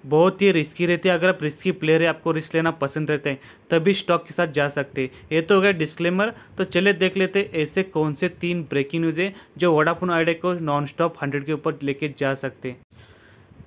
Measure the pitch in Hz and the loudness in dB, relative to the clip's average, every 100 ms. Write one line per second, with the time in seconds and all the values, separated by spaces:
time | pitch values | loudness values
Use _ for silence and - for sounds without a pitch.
0 | 135 151 185 185 196 180 147 - 175 175 | 0 4 4 4 2 2 -2 -2 0 2
1 | 185 175 185 - 151 147 185 - 156 160 | 2 2 2 0 -4 -2 -4 -2 2 4
2 | 165 160 165 160 156 160 165 160 139 156 | 2 0 -2 -2 -2 0 0 0 -4 -2
3 | 151 147 147 135 - - - 165 170 196 | -2 -2 -2 -6 -10 -20 -2 2 2 0
4 | - 170 - - 170 143 143 147 139 135 | 0 0 -2 -4 -2 0 0 -2 -6 -6
5 | 127 - - 156 160 196 202 175 156 - | -6 -8 -4 -2 2 4 4 2 -4 -2
6 | 175 185 214 226 - - 185 175 196 170 | -2 0 -2 -4 -12 -6 -2 2 2 2
7 | 185 190 185 196 - 160 151 190 185 156 | 0 0 0 0 -2 -2 -2 -2 -4 -2
8 | 156 139 180 - 175 175 147 143 139 165 | -2 -2 -4 -4 -4 -4 -2 -2 -2 -2
9 | 165 156 196 196 - 143 175 156 156 165 | -2 -2 -4 -8 -20 0 2 4 2 0
10 | 180 165 165 165 180 175 156 143 139 - | 0 2 0 0 -2 -2 -2 -2 -2 -2
11 | 165 - 143 143 139 147 160 139 139 139 | -2 -2 -6 -4 -4 -4 -4 -4 -6 -4
12 | 151 - 139 135 135 - 131 120 _ - | -6 -2 -4 -2 -8 -10 -12 -12 _ -20
13 | - - - - _ - | -20 -20 -20 -20 _ -20